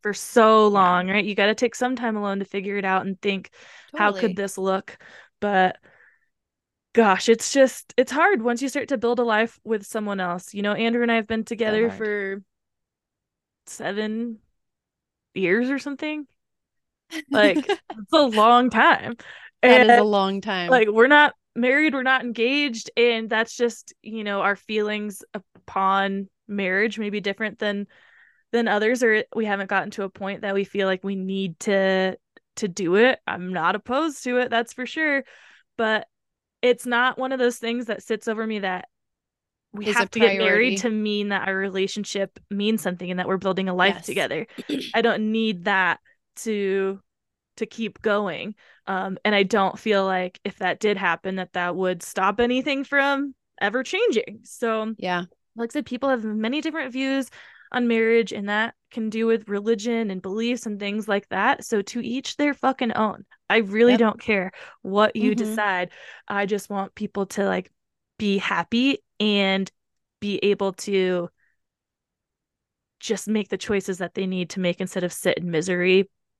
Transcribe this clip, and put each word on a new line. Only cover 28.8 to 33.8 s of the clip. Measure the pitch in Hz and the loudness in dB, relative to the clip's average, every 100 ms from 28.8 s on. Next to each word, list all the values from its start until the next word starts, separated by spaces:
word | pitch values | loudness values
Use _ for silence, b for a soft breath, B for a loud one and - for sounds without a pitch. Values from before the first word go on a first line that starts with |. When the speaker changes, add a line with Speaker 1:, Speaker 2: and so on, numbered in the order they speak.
| 220 247 | 2 2
Speaker 1:
or | 240 214 - | 4 2 0
we | - | -4
haven't | 214 196 190 | -2 -2 -2
gotten | 196 175 | -4 -6
to | - | -8
a | 196 | -10
point | - 196 196 | -8 -10 -8
that | 202 | -4
we | 196 | -4
feel | 196 202 190 | -2 -2 -2
like | 190 | -2
we | 196 196 | -4 -6
need | 190 196 196 165 | -6 -4 -6 -6
to, | - 196 190 190 185 - _ _ _ - | 0 2 2 2 0 -4 _ _ _ -8
to | 208 | -6
do | 170 170 196 | -4 2 4
it. | 247 - - | 4 2 -4
I'm | - 180 | -6 -6
not | 180 165 | -2 0
opposed | 202 | -2